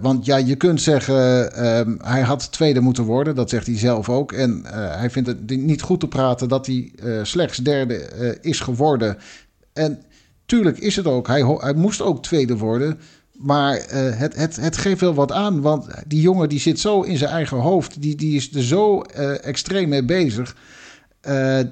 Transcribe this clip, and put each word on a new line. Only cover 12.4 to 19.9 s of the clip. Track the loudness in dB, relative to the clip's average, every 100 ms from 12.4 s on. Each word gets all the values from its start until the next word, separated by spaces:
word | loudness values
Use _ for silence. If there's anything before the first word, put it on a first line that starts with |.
| 2 0
worden. | 0 0 -2 -4 -10 -20 _ -8
Maar, | 0 2 2 -2
eh, | -4 -4 -2 -2
het, | -4 -2
het, | -4 -2
het | -4 -2
geeft | 0 2
wel | 2
wat | 2 0
aan, | 0 0 0
want | 2 0 -2 -14 -4
die | 2
jongen | 4 4 2
die | 0
zit | 0 0
zo | 2 2
in | 2 0
zijn | -2
eigen | -2 -4 0
hoofd, | 2 2 0 -4
die, | -4 -2
die | 0 0
is | -2
er | -2
zo, | 0 2 4 2
eh, | -2 -6 -4 -4
extreem | -6 -6 -4 -2
mee | 0